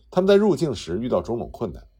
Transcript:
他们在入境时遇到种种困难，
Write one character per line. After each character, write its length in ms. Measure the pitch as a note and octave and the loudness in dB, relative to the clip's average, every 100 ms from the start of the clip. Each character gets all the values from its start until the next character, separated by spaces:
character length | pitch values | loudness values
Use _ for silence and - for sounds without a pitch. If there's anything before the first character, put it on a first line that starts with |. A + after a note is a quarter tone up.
| _ | _
他 100 | F3+ | 0
们 60 | F#3+ | 4
在 60 | |
入 200 | G3+ G#3+ | 6 4
境 200 | C#3+ E3 | 2 -2
时 240 | G#2 - F#2 | -4 -6 -6
遇 100 | A#2+ | -2
到 140 | A2 | -2
种 160 | G2 A#2 | -2 -6
种 100 | - | -8
困 220 | - A2+ | -8 -10
难， 100 | - - | -10 -18